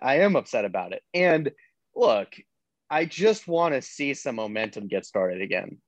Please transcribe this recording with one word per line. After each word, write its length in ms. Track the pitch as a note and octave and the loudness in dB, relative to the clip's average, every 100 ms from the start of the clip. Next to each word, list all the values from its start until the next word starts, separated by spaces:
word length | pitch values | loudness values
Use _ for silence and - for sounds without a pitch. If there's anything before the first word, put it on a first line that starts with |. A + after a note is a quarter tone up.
I 120 | C3 D3 | 2 4
am 180 | G3+ | 4
upset 300 | D3+ - A#2 | 2 0 -4
about 280 | G2+ F#2 F2+ | -2 -4 -6
it. 100 | - _ | -10 _
And 380 | F3 F3+ D#3 D3+ - _ _ _ | 2 4 4 0 -8 _ _ _
look, 400 | - A3+ G#2+ F#2 - _ _ _ _ - | 0 2 2 0 -12 _ _ _ _ -4
I 140 | D#3 | -2
just 420 | E3 D#3+ G#3+ G#3 - | -2 2 2 2 -2
wanna 340 | E3+ E3+ C3+ | 0 2 0
see 320 | - - C#3+ | -4 -6 -4
some 200 | C3 C#3 | -4 -6
momentum 540 | A2+ G#2+ G#2+ A2 G#2+ G2 | -6 -4 -4 -6 -6 -4
get 180 | G2 - | -4 -2
started 340 | G2+ F#2 F2+ | -2 0 -2
again. 360 | G2 - - - | -4 -4 -6 -12